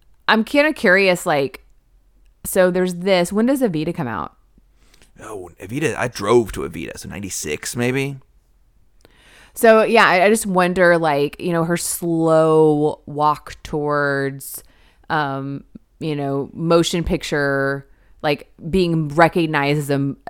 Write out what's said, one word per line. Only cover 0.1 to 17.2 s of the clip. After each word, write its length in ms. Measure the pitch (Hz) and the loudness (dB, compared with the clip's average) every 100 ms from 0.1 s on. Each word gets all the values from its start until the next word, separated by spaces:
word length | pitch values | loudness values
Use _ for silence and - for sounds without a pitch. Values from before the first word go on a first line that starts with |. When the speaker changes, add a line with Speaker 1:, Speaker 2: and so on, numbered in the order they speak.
| _ - | _ -2
Speaker 1:
I'm 160 | 220 | 0
kinda 300 | 220 294 302 | 0 0 0
curious, 520 | - 208 185 196 175 185 | 0 2 4 4 0 0
like, 380 | 147 135 - _ _ _ _ _ _ _ _ | -2 -2 -8 _ _ _ _ _ _ _ _
so 260 | - 196 185 | -4 2 2
there's 220 | 180 180 175 | 2 -2 -2
this. 380 | 180 185 175 | 0 0 0
When 120 | 202 233 | 0 0
does 140 | 277 | 0
Evita 320 | 254 156 156 - | 0 -2 -4 -6
come 120 | 131 | -6
out? 280 | 104 71 _ _ _ _ _ _ _ _ - | -6 -10 _ _ _ _ _ _ _ _ -20
Speaker 2:
Oh, 300 | - 107 87 - | -16 -14 -16 -16
Evita. 360 | 95 123 156 107 | -12 -6 -4 -4
I 120 | 120 | -6
drove 440 | - 98 120 107 | -4 2 2 2
to 80 | - | -2
Evita, 360 | 69 82 65 - | -8 -8 -10 -12
so 100 | - | -14
ninety-six 680 | 80 98 - - 73 - 120 | -10 -10 -8 -6 -8 -6 -4
maybe. 420 | 120 131 139 139 - _ _ _ _ _ _ _ _ _ _ - - - | -2 -2 -4 -8 -18 _ _ _ _ _ _ _ _ _ _ -20 -20 0
Speaker 1:
So, 260 | 226 220 | 4 6
yeah, 240 | 214 226 180 | 6 4 6
I, 180 | 175 190 | 6 4
I 40 | |
just 160 | 220 214 | 2 0
wonder, 520 | 185 180 180 175 175 | 0 2 4 4 4
like, 400 | 165 143 147 - | 2 0 -2 -4
you 100 | 180 | -4
know, 120 | 170 | -2
her 140 | 165 170 | 0 -2
slow 1200 | - - 170 165 165 160 160 160 156 147 151 - - | -4 -6 -2 0 2 4 6 6 6 4 0 -4 -8
walk 480 | 143 151 147 - - | -2 0 0 -6 -18
towards, 1000 | - 156 147 147 143 139 139 139 - - - _ _ _ - | -8 -6 -2 -2 0 -2 -4 -6 -14 -16 -18 _ _ _ -6
um, 540 | 160 143 135 139 139 - - _ - | -4 -2 -6 -8 -10 -14 -20 _ -10
you 160 | 160 147 | -6 -4
know, 360 | 139 139 135 | -4 -4 -6
motion 500 | - 165 170 160 180 | -6 2 2 2 -2
picture, 840 | 160 175 | -2 -4